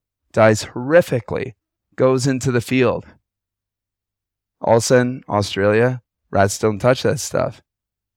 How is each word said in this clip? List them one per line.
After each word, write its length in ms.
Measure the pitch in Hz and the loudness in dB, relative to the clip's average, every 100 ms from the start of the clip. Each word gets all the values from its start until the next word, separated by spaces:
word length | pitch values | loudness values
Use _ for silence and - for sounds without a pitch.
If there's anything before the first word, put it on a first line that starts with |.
| _ _ _ | _ _ _
dies 320 | - 110 110 | 2 4 2
horrifically, 880 | - 123 127 170 - 123 - - 127 - _ _ _ | -4 -10 0 2 2 -2 -4 -8 -8 -14 _ _ _
goes 320 | - 131 131 135 | -2 0 2 0
into 240 | 131 131 | -2 -2
the 100 | 120 | -2
field. 460 | - 131 120 90 - _ _ _ _ _ _ _ _ _ _ _ _ _ _ _ | 0 0 0 -2 -8 _ _ _ _ _ _ _ _ _ _ _ _ _ _ _
All 140 | - | 0
of 40 | 113 | 2
a 20 | |
sudden, 420 | - 127 123 131 - | 4 2 2 -4 -4
Australia, 760 | 104 101 95 104 107 123 127 - _ _ | -2 -2 0 0 2 0 -2 -12 _ _
rats 260 | 98 98 - | 0 0 0
don't 200 | 110 101 | -4 0
touch 240 | 120 127 | 0 0
that 160 | 107 - | -2 -4
stuff. 440 | - - - - _ _ _ _ _ | -4 -6 -6 -8 _ _ _ _ _